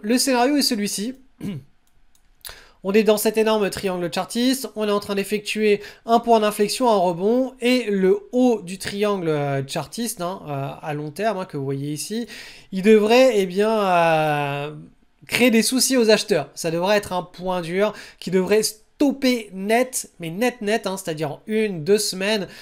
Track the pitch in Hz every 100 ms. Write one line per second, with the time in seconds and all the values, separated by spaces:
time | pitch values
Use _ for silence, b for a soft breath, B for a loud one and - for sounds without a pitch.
0 | 214 247 277 247 254 294 - 220 202 -
1 | 226 254 _ - 170 156 - _ _ _
2 | _ _ _ _ - B B B 190 208
3 | 208 208 226 214 220 220 190 - 196 180
4 | 175 190 180 233 254 262 214 214 208 208
5 | 208 196 196 214 208 214 214 202 B B
6 | 226 233 233 226 214 208 208 - 247 202
7 | 180 170 202 247 254 - 240 254 214 202
8 | 185 202 - 247 254 214 175 190 - 202
9 | 208 196 165 147 143 139 135 170 135 -
10 | 226 185 175 190 156 139 139 151 165 147
11 | 151 147 220 190 185 147 135 139 147 151
12 | - 220 226 B B B B 190 202 214
13 | 208 247 262 214 185 185 220 220 196 175
14 | 165 156 156 147 143 143 147 151 160 _
15 | _ _ - - 247 226 220 254 - 262
16 | 220 208 - 170 139 - 170 165 185 208
17 | 208 180 160 - 185 180 165 185 208 208
18 | B B 175 185 180 214 214 - _ -
19 | 285 269 262 240 208 190 196 233 254 -
20 | - - 165 175 240 240 208 220 202 190
21 | - 156 147 156 - 214 214 170 151 208
22 | - 185 196 220 175 B